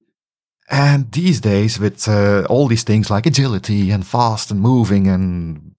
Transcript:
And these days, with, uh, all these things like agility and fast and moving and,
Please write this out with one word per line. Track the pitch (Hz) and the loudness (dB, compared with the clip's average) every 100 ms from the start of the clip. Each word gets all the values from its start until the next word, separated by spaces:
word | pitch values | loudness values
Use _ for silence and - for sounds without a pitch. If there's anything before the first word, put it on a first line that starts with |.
| _ _ _ _ _ _ _ | _ _ _ _ _ _ _
And | 139 143 143 117 | 0 2 2 0
these | - 180 131 | -2 0 2
days, | 107 98 110 113 | 2 2 0 -2
with, | 104 - - | -4 -2 0
uh, | 104 101 101 87 | 2 2 2 0
all | 120 143 | 0 2
these | 113 | 0
things | - 107 101 | 0 0 0
like | 104 143 | 0 0
agility | 143 135 101 - 101 95 | 0 0 -2 -2 -2 0
and | 104 90 | -2 -2
fast | 120 120 107 - | 0 0 -2 -4
and | 104 | -2
moving | 110 127 107 101 98 | 2 2 2 2 2
and, | 92 92 87 85 76 78 | 0 -2 -4 -8 -12 -18